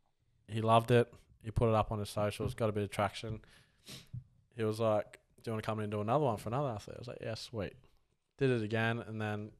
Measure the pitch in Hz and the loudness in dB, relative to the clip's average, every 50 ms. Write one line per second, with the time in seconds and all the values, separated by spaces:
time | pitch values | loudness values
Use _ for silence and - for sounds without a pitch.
0 | _ _ _ _ _ _ _ _ _ - 104 110 107 110 113 117 113 117 123 120 | _ _ _ _ _ _ _ _ _ -6 -4 0 4 6 6 6 8 8 6 6
1 | 117 - - - - _ - _ - 113 - - 120 113 110 107 101 - 113 107 | 6 4 -2 -20 -20 _ -20 _ -12 -4 0 2 2 4 4 4 2 2 0 -4
2 | 104 - - 107 104 104 107 - 110 104 127 - 117 107 101 104 104 98 - - | -4 -4 -2 -2 0 0 0 -2 -4 -4 -2 0 -2 0 0 0 -2 -4 0 0
3 | 104 98 - - - 110 110 107 - - - - - _ _ _ _ - - - | 0 0 0 -4 -8 -8 -8 -8 -10 -16 -20 -20 -20 _ _ _ _ -16 -16 -16
4 | - - - - - _ _ _ _ _ - 117 113 107 107 104 113 110 107 107 | -16 -14 -14 -14 -14 _ _ _ _ _ -6 -4 -2 -2 0 0 2 2 2 2
5 | - - - - _ _ _ _ - 117 113 110 107 - 110 107 107 104 107 104 | 0 -2 -8 -20 _ _ _ _ -8 -6 -6 -4 -4 -4 -4 -2 -2 -4 -2 -2
6 | 104 107 120 151 151 127 110 101 - 107 113 135 151 135 113 104 - - - - | -2 0 2 2 2 2 0 -2 -4 -4 -4 -2 -2 -2 -4 -6 -8 -12 -14 -14
7 | - 123 - - - 120 110 - - - - 113 92 78 - - - - _ _ | -12 -12 -12 -10 -8 -8 -8 -8 -10 -10 -6 -6 -6 -6 -6 -12 -20 -20 _ _
8 | _ _ _ _ _ _ _ - 139 131 127 117 107 104 110 110 113 113 117 117 | _ _ _ _ _ _ _ 0 2 2 2 2 0 0 0 2 2 2 0 -2
9 | 101 92 113 110 107 107 104 104 104 107 - - | -4 -6 -6 -4 -2 -2 -2 -4 -6 -8 -12 -16